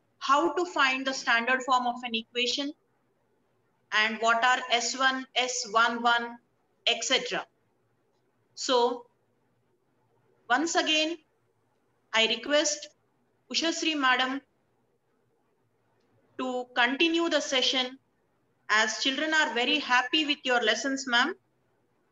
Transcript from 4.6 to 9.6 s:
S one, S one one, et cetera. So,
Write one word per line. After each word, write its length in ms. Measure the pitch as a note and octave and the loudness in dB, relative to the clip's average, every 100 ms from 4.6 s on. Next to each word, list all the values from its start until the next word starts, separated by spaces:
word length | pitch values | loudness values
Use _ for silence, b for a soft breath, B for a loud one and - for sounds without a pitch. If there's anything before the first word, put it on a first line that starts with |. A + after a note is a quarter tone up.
| B3+ | 0
S 260 | A#3 A#3+ B3+ | -2 0 0
one, 280 | C4 C4 C4 - | 0 0 -4 -2
S 320 | B3+ - G#3+ | -2 -4 -2
one 320 | A3 A#3+ A#3+ | 0 2 2
one, 360 | A#3+ A#3 A#3+ A#3+ _ _ _ _ - | 0 0 -2 -12 _ _ _ _ -4
et 160 | A#3 | -2
cetera. 420 | - B3 A#3+ E3+ - _ _ _ _ _ _ _ _ _ _ - | 0 -2 -2 -6 -8 _ _ _ _ _ _ _ _ _ _ -12
So, 520 | - B3 A#3+ B3 - _ _ _ _ _ | 0 2 2 0 -12 _ _ _ _ _